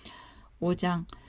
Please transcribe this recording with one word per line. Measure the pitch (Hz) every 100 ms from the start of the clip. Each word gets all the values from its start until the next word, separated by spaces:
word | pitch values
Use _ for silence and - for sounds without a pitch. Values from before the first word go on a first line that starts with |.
| - - - - - -
오 | 175
장. | 180 180 170 170 -